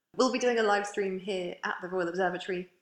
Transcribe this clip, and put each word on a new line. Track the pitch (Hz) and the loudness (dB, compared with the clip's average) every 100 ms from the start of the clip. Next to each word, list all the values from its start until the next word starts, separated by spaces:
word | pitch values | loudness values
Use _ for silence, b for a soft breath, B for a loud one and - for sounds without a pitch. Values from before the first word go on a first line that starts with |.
| _ - | _ 2
We'll | 254 | 2
be | 240 | 4
doing | 247 233 | 2 4
a | |
live | 214 202 | 4 2
stream | 202 - 196 185 | 0 -2 -2 -4
here | 185 190 180 - | -4 -4 -4 -6
at | 208 - | -6 -6
the | 175 | -4
Royal | 185 170 | -2 0
Observatory | 175 185 175 190 180 185 _ | 0 0 0 -4 -6 -6 _